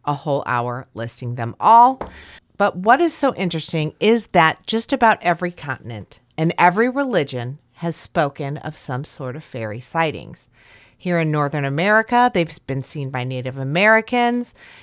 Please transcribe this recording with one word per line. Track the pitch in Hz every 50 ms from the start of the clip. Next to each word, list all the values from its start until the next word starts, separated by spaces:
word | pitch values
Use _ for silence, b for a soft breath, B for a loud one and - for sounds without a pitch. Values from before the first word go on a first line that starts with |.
| _
a | 147 147
whole | 139 - 156 139 139 -
hour | - 123 120 120 123 120 127 127 _ _
listing | 104 117 117 - - 127 120 120
them | 117 113 117 - _
all. | - 185 226 233 240 254 262 - - B B B B B B B B _ _
But | - 202 214 208
what | 180 185 220 247 285
is | 339 330 -
so | - 277 269 -
interesting | - 190 180 170 160 151 - - 160 151 156 - _
is | - 214 233 233 - -
that | - 180 160 156 - _ _
just | - 226 226 - -
about | 285 - 247 226 208 -
every | - 175 170 160 180 175
continent | 175 - - 147 127 - - 110 117 107 90 _ - _ _ _ _
and | - 160 170 - -
every | 170 180 175 208 240 254
religion | 240 277 285 262 233 175 139 - - 123 117 123 139 - _ _ _ _
has | 170 170 160
spoken | - - - _ 180 151 143 - - 147 139 147 -
of | - 156 151
some | - - - 131 127 151
sort | - - - 139 127 123
of | 156
fairy | - - - 120 110 107 104 120
sightings. | - - - 165 165 156 127 87 58 55 - - - _ b b b b b b b b b b
Here | - 180 175 170
in | 165 156
Northern | 151 151 147 143 151 151 139
America, | 139 139 147 180 202 214 220 220 - 240 240 247 247 247
they've | 185 165 156 - - _
been | - 135 135
seen | 131 - - 156 139 131
by | 139 127 123
Native | 131 131 127 123 131 131
Americans. | 135 135 135 147 175 202 214 220 220 214 - 247 240 240 240 240 240 240 - B B B B B B